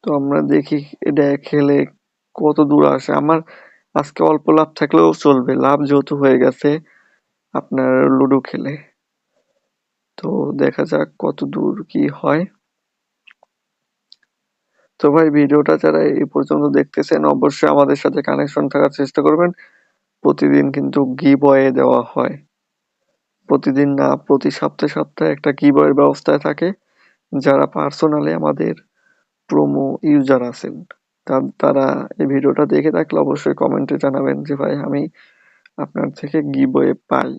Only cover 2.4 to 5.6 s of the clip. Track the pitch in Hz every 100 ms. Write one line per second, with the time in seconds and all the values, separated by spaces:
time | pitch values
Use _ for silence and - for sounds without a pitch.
2.4 | 151 147 147 147 143 139 - 147 147 160
3.4 | 165 - - _ _ 147 143 - 160 156
4.4 | 156 156 151 - 147 160 165 160 151 135
5.4 | 123 127